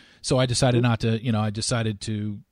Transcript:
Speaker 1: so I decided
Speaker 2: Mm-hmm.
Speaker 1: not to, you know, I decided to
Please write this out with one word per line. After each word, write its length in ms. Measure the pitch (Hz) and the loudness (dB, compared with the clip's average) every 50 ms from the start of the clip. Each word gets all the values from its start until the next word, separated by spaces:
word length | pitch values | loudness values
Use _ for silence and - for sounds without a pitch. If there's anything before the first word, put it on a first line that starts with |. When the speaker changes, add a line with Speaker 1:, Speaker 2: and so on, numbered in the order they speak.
| - - - _ | -20 -20 -20 _
Speaker 1:
so 160 | - - 143 127 | -4 0 2 2
I 80 | 131 | 2
decided 340 | 123 120 - 143 127 123 120 | 2 2 2 2 4 4 4
Speaker 2:
Mm-hmm. 100 | 120 120 | 4 2
Speaker 1:
not 100 | 117 - | 2 2
to, 220 | - 117 113 113 117 | 0 -2 -2 0 0
you 80 | 127 | 0
know, 100 | 110 107 | 0 0
I 80 | 107 107 | 0 -2
decided 520 | 101 113 107 - 127 117 113 110 107 101 | -2 -4 -4 -2 -2 -2 -2 -2 -4 -4
to 380 | - - 110 104 104 107 104 104 - _ | -6 -6 -6 -4 -4 -6 -8 -10 -14 _